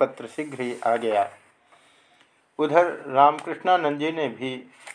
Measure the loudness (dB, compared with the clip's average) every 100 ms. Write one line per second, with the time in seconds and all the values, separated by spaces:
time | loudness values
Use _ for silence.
0 | -2 -2 -14 -10 -10 -6 -8 -4 -2 0
1 | 0 0 0 -6 _ _ _ _ _ _
2 | _ _ _ _ _ -4 2 4 2 -2
3 | -2 6 6 4 -6 -6 2 2 2 -2
4 | -4 -2 -4 -4 -8 -10 -14 _ -20